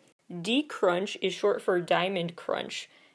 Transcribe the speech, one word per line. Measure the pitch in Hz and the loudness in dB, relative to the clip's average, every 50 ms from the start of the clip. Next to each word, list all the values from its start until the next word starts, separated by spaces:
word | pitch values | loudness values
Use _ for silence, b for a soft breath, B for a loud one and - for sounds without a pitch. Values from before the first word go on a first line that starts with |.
| _ _ _ _ _ - 180 175 | _ _ _ _ _ -12 -10 -6
D | 165 202 240 285 302 | -2 0 0 0 0
Crunch | - - - 214 180 175 180 196 208 - - | -2 -2 2 4 4 4 2 0 -4 -4 -4
is | - 190 | -4 -4
short | 180 - - 202 196 - | -2 0 2 2 2 2
for | - - 185 180 | 0 0 0 2
Diamond | 175 - 175 170 175 190 196 180 170 170 170 | 2 2 2 2 2 2 0 -2 -2 -4 -6
Crunch, | - - - - - - - - - - - b b b b b | -6 -4 -4 -4 -4 -4 -6 -10 -12 -12 -14 b b b b b